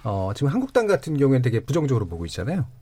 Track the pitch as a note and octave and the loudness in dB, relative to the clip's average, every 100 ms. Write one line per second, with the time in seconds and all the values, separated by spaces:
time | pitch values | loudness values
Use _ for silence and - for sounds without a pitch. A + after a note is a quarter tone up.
0 | A2 G2 F#2+ G#2 C#3 G3+ C4+ B3+ G#3+ F#3 | -4 -2 -2 0 0 0 0 0 2 0
1 | - D3 C#3 C3 B2 A2 - D#3+ D3 A#2+ | 0 2 4 4 2 0 0 -2 2 0
2 | F2+ E2 E2+ - F2+ F3+ - - | -2 -6 -8 -6 -4 -4 -4 -8